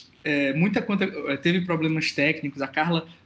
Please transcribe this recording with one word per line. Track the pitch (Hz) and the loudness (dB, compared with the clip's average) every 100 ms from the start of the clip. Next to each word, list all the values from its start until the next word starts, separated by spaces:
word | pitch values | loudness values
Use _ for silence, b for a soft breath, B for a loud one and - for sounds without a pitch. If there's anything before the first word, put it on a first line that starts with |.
| B _ | B _
É, | 156 143 139 | -2 0 2
muita | 147 190 233 | 2 2 2
conta, | 226 202 | 0 0
é, | - 147 143 139 | -2 -4 -4 0
teve | 170 180 | 2 2
problemas | 175 165 156 160 151 | 0 0 0 0 -2
técnicos, | - 147 160 147 139 | 0 2 2 -2 -6
a | 135 | -6
Carla, | - 160 165 160 B | -2 2 0 -2 B